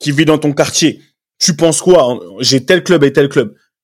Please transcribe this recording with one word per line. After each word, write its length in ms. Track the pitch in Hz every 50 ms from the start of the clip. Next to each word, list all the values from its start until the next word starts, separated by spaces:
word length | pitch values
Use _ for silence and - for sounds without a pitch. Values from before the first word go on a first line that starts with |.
qui 100 | - 147
vit 140 | 143 147 160
dans 140 | 147 156 143
ton 140 | 151 147
quartier, 480 | 139 160 147 - - - 175 139 - - _ _ _ _ _ _ _ -
tu 160 | - 190 156
penses 260 | 147 170 165 151 -
quoi ? 280 | - 180 185 165 131 123
En, 120 | 123 95 85 87 95 107
j'ai 240 | 127 - - 131 131
tel 180 | - 185 175
club 220 | - - 180 160 143
et 80 | 135
tel 160 | - 156 143 139
club. 260 | - 147 117 104 - _ _ _ _ _